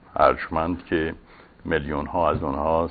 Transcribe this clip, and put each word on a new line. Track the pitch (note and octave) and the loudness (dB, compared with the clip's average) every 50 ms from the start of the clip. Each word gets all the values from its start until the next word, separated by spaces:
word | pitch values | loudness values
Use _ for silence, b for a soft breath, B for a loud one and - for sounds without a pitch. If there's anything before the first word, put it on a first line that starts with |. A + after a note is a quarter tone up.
| - - - | -18 -8 0
ارجمند | - D2+ C#2 C2 - - - E2 D#2+ D#2+ E2+ F2 E2 - | 4 4 4 4 2 -4 -6 -4 -2 -2 -2 -4 -6 -4
که | - F#2+ E2 D#2 D#2+ E2 - - b b b b b b b - | -2 -2 0 0 -2 -4 -8 -16 b b b b b b b -4
میلیون | E2+ E2 D#2 C#2+ C#2+ D2+ C#2+ D2 | -2 -2 -2 0 -2 -4 -4 -4
ها | - - F2+ E2+ D2+ | -4 -2 2 2 2
از | D2 - | 2 2
اونها | - D2+ C2+ C#2+ D2+ D#2+ D#2+ E2 E2+ E2 | 0 -4 -2 -2 0 0 2 2 0 0